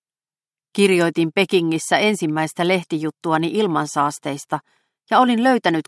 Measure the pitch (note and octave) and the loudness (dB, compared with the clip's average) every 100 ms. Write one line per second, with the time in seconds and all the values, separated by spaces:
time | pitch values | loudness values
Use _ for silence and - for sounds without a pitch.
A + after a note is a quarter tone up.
0 | _ _ _ _ _ _ _ - G3+ F3+ | _ _ _ _ _ _ _ 0 2 4
1 | E3+ E3+ E3 G3+ F#3+ F#3+ E3 D#3+ - F3 | 2 0 -2 0 0 2 0 -2 0 0
2 | G#3 G#3 D#3+ D#3 D#3 - F3 F#3 E3 D#3+ | 2 0 -2 -2 -4 -2 0 -2 -2 -6
3 | D#3 - F3 D#3+ E3 G#3 G#3+ D3+ D3+ D#3 | -6 -6 -4 -2 -2 -2 -2 -2 -4 -2
4 | C#3+ D3 D3 C#3+ - D3+ - _ _ _ | -2 -4 -8 -10 -8 -10 -10 _ _ _
5 | - A3+ B3 A#3 B3+ B3 F3+ E3 | -2 2 4 2 2 2 0 -2